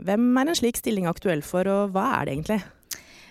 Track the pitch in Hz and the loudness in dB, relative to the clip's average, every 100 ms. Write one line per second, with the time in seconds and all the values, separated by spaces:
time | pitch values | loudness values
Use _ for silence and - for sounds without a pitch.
0 | 175 208 247 254 294 339 233 - - 202 | -2 2 4 4 2 2 0 0 -2 0
1 | 170 170 185 151 - 180 190 196 202 185 | 0 0 0 0 0 -2 2 0 0 0
2 | 262 - 143 139 165 214 - - _ - | 0 0 -2 -4 -2 -4 -4 -18 _ -16
3 | - - - | -16 -20 -20